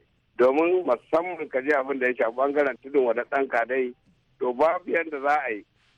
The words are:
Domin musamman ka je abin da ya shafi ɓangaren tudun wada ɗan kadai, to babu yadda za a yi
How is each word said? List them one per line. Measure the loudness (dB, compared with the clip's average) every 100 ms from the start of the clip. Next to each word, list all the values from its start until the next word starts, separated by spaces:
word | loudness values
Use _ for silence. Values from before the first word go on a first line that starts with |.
| _ _ _ 2
Domin | 4 4 2 2 2
musamman | -2 _ -2 -2 -6 -6
ka | -4
je | 0
abin | 0 0 -2
da | -2
ya |
shafi | 0 -2 0
ɓangaren | 0 0 0 -2
tudun | -2 0 2
wada | 0
ɗan | -2 -2 -2
kadai, | -2 0 -2 -4 -6 _ _ _ -6
to | -4
babu | 2 2 0 -2
yadda | -4 -2 -4
za | 0 0
a | -2
yi | -6 -10 _ _